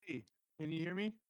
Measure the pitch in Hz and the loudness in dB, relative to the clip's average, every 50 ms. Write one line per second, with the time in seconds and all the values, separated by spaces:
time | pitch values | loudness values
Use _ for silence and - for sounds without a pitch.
0 | - - 165 127 - - _ _ _ _ _ _ 156 151 160 165 160 170 180 185 | -6 -4 -4 -4 -4 -6 _ _ _ _ _ _ -2 0 2 2 2 0 0 2
1 | 202 214 214 - _ | 0 0 -2 -4 _